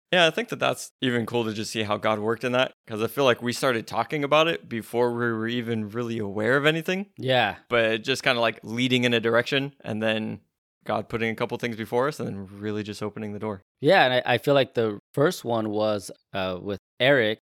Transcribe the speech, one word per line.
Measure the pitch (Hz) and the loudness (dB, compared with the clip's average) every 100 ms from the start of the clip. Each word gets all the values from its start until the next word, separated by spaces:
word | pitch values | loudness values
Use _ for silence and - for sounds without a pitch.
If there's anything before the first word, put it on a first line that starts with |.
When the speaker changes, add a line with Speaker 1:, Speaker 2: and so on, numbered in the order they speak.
| _ | _
Speaker 1:
Yeah, | 180 160 | 4 4
I | |
think | 185 233 | 2 -4
that | 123 | -2
that's | 131 127 - _ | -2 -2 -8 _
even | 127 120 107 | 0 0 0
cool | 120 | 0
to | 113 | -2
just | 107 101 | -4 -6
see | 113 | -4
how | 104 104 | -2 0
God | 110 107 | 0 0
worked | 107 113 | 0 -2
in | 127 | 0
that, | 123 131 - - | 0 0 -4 -12
'cause | 107 | -6
I | 113 | -4
feel | - | 2
like | 135 113 | 2 2
we | 120 | 0
started | 113 139 117 104 | 0 0 0 -2
talking | 107 113 151 | -4 -2 -2
about | 139 151 160 | 2 4 4
it | - - | 0 -6
before | 117 101 117 120 | -8 -4 0 2
we | 120 120 | 2 -2
were | 110 113 | -2 -2
even | 123 113 113 104 | -4 -2 -4 -4
really | 113 117 113 | -6 -4 -4
aware | 101 98 110 139 | -4 -2 2 2
of | |
anything. | 147 160 160 185 202 - | 2 0 -2 -4 -6 -8
Speaker 2:
Yeah. | 127 127 107 - _ | 0 2 2 -2 _
Speaker 1:
But | 120 110 113 | 2 2 0
just | 107 127 | -2 0
kinda, | 139 120 | 0 2
like, | 117 107 | 0 -2
leading | 107 117 127 127 | -8 -2 2 4
in | 123 | 4
a | 117 | 2
direction | 113 117 120 139 139 - | 4 2 2 -2 -2 -8
and | - 107 | -8 -2
then | 110 110 110 107 - _ _ _ - | -2 -2 -4 -10 -14 _ _ _ -4
God | 107 - | -4 -4
putting | 113 113 | -4 -2
a | |
couple | 107 117 120 | -2 -4 -2
things | 120 110 | -4 -6
before | 107 120 139 | -2 0 0
us | 156 | -2
and | 117 | -8
then | 98 95 101 | -8 -12 -8
really | 104 104 | -6 -4
just | 104 101 | -6 -6
opening | 107 110 107 | -8 -6 -10
the | 101 | -8
door. | 107 95 - _ | -8 -8 -14 _
Speaker 2:
Yeah, | 139 190 131 | 4 6 6
and | |
I, | 127 - | 4 2
I | 120 | 0
feel | - | 4
like | 139 131 | 2 2
the | - 113 104 - | 0 -2 -2 -8
first | - 156 180 | 0 0 0
one | 120 117 110 | -2 -2 -2
was, | 104 107 104 - - _ | 0 0 -2 -6 -16 _
uh, | 101 92 90 | -6 -4 -4
with | 98 98 - _ | -6 -8 -10 _
Eric, | 127 139 107 110 _ | 4 4 4 -2 _